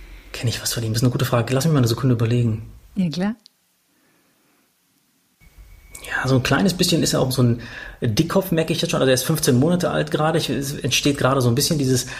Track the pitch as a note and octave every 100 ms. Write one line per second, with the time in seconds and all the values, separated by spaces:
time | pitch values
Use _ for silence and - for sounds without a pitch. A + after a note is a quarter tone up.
0 | - - - - A#2+ - - - A2+ A2+
1 | B2+ C3+ B2+ A#2+ A2+ B2+ E3 D3+ A#2+ A#2
2 | C3 A2+ A2+ B2 A#2+ A2 - - - -
3 | F3+ D3 G3+ A#3+ _ _ _ _ _ _
4 | _ _ _ _ _ _ _ _ _ _
5 | _ _ _ _ - - - - - -
6 | - - B2+ C3 B2+ C#3 F#3+ F3+ F3 E3
7 | D3+ C#3+ C3+ B2+ B2 A#2 - - - -
8 | C3 G#2 E3+ G3 F#3 D#3+ D#3 C#3 E3+ D3+
9 | C3+ B2+ - D#3 - B2 D3+ F3 E3 D3+
10 | D3+ - D#3 E3 - B2 C#3 D3 C3 -
11 | C#3+ C#3+ C3 C#3 B2 A#2+ C#3 B2 C3 B2+
12 | -